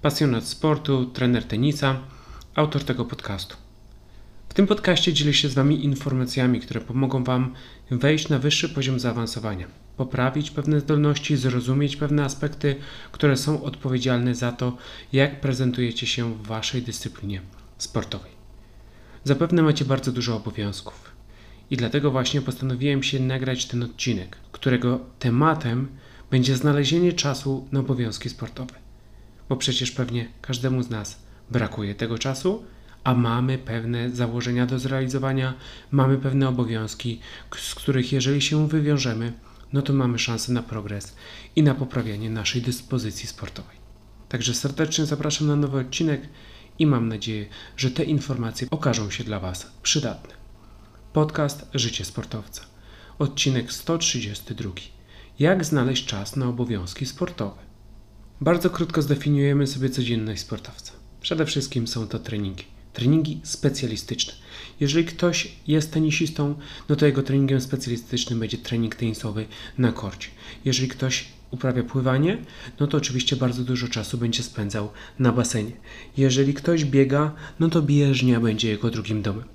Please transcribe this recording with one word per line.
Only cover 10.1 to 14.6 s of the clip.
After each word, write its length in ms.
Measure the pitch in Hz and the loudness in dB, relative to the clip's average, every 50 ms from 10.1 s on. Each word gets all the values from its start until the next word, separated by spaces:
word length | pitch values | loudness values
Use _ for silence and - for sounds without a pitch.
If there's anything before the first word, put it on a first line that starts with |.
| - 131 123 131 131 147 143 - | 0 0 0 2 0 -2 -4 -4
pewne 280 | - - - 151 151 147 | -4 -4 0 2 2 2
zdolności, 580 | 143 - 156 147 147 147 147 147 - - 151 | 4 4 4 4 6 4 2 0 0 0 0
zrozumieć 580 | 139 123 131 120 123 120 123 131 135 147 139 143 | 2 2 2 0 0 0 2 2 2 2 0 0
pewne 280 | - 147 147 151 147 143 | -2 0 2 2 2 2
aspekty, 520 | 135 - - - 147 151 - - 143 139 139 143 - - - - - | 0 -2 -2 -4 -4 -4 0 0 0 0 0 -6 -14 -14 -16 -16 -16
które 260 | - - - 147 135 | -4 2 4 4 4
są 260 | 131 - 147 156 147 - | 4 2 0 0 0 -2
odpowiedzialne 720 | - - - - 135 127 127 127 131 123 120 120 123 120 | -6 -8 -4 -4 0 0 0 2 2 2 2 2 2 0
za 160 | 120 127 120 | 0 -2 -4
to, 260 | 120 - | -2 0